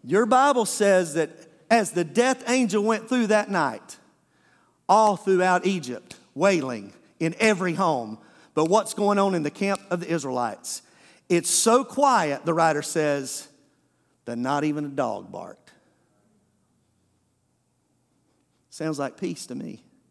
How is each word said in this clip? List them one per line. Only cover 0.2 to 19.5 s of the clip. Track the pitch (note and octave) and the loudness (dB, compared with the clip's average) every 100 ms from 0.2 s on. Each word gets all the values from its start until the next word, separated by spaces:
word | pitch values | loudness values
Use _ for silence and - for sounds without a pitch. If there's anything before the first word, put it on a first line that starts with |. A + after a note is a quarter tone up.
| A#3 | 4
Bible | B3+ C#4+ B3+ | 4 4 4
says | G#3+ - G3+ F#3 F3 | 0 0 4 4 2
that | D3+ D3+ - - _ _ | -2 -4 -6 -20 _ _
as | A#3 G3 | 2 2
the | F3 | -2
death | D#3+ D3 B3 C4 - | -2 0 2 0 -2
angel | B3+ A#3+ G#3 | 0 2 0
went | G#3 A3 A3 | 0 -2 -2
through | B3+ A3 | -2 2
that | G#3+ G3+ | 0 0
night, | F#3+ D3 A2 - - _ _ _ _ _ _ _ _ - | -2 -2 -4 -16 -20 _ _ _ _ _ _ _ _ 2
all | G3 A3 F#3+ | 4 4 2
throughout | - F#3 F#3 F3+ | 0 2 4 2
Egypt, | F3+ F#3+ B2+ A#2+ - - _ | 2 -2 -6 -12 -14 -20 _
wailing | C3+ F#3+ F#3 C3 A#2 G2 - _ _ | 0 2 2 -2 -8 -12 -20 _ _
in | D#3+ D3 | -6 0
every | A3 G3+ F#3 | 0 2 -2
home. | E3+ F#3 C#3+ A2 A2 - _ _ | 0 0 0 -4 -12 -18 _ _
But | - | -2
what's | E3 G#3+ G3 | 2 2 0
going | - G3+ G3+ | -2 0 2
on | G3 | 2
in | F3+ | 0
the | D#3 | -4
camp | - G3 F#3+ - | -4 -4 -4 -4
of | F3+ | -8
the | E3 | -4
Israelites? | E3 C3+ B2+ A#2+ G2+ - - _ _ _ _ _ | -6 -4 -4 -4 -6 -12 -12 _ _ _ _ _
It's | E3+ E3 | -2 0
so | - A3+ A#3 | 0 4 2
quiet, | C4+ - C#4+ A#3+ D#3+ C#3 | 2 2 4 4 2 -2
the | D#3 | -2
writer | E3 E3 D3 | 2 2 2
says, | D3 E3 D3+ C#3+ C3 - - _ _ _ _ _ _ _ | -4 -2 0 -2 -4 -12 -14 _ _ _ _ _ _ _
that | - A#2 | -12 -6
not | B2+ C#3+ | -4 -2
even | D3+ D3+ D3 | -2 -4 -6
a | |
dog | C#3 B2 G2+ F#2 | -4 -4 -4 -10
barked. | F#2+ F2 - _ _ _ _ _ _ _ _ _ _ _ _ _ _ _ _ _ _ _ _ _ _ _ _ _ _ _ _ _ _ _ | -16 -16 -20 _ _ _ _ _ _ _ _ _ _ _ _ _ _ _ _ _ _ _ _ _ _ _ _ _ _ _ _ _ _ _
Sounds | - D#3+ D3 | -8 -6 -4
like | C3+ - | -8 -6
peace | F#3+ - | -10 -8
to | - | -12